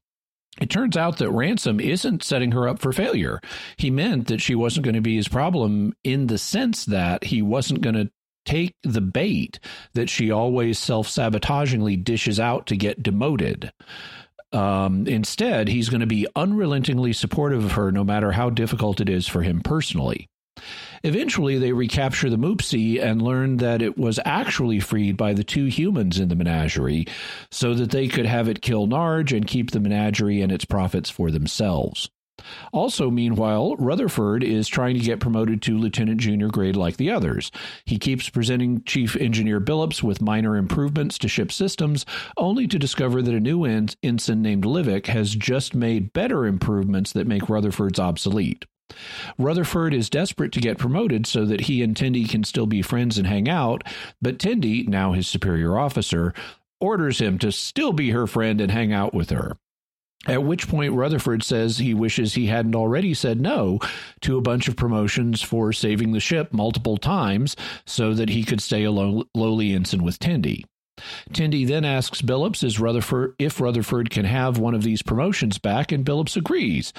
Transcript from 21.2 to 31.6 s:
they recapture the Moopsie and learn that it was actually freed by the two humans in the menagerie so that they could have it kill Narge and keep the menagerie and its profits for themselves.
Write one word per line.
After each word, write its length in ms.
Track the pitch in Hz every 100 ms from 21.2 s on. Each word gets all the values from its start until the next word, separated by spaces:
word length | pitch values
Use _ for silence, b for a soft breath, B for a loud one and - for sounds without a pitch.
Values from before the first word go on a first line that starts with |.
| 311 214 139 135
they 140 | 127
recapture 580 | 123 123 147 135 - 139
the 80 | 117
Moopsie 640 | 147 202 - 117 110 113
and 180 | 113 110
learn 380 | 117 131 135 123
that 240 | 123 117
it 160 | 113 -
was 200 | 120 107
actually 560 | - 170 247 - 123 107
freed 380 | - 107 101 95
by 160 | 104
the 100 | 101
two 220 | 104 147 139
humans 520 | 123 175 175 95 87
in 100 | 90
the 80 | 87
menagerie 720 | 85 82 78 - 65 78 82 B B B B
so 240 | - 123
that 160 | 120 120
they 180 | 135 135
could 160 | 131
have 240 | 113 117 113
it 140 | 107
kill 240 | - 139 104
Narge 500 | 135 170 160 143 123
and 100 | 110
keep 260 | 127 117
the 80 | 113
menagerie 600 | 101 104 107 104 104 101
and 100 | 95
its 140 | 92
profits 460 | - 101 92 92 -
for 200 | - 85
themselves. 800 | 78 76 -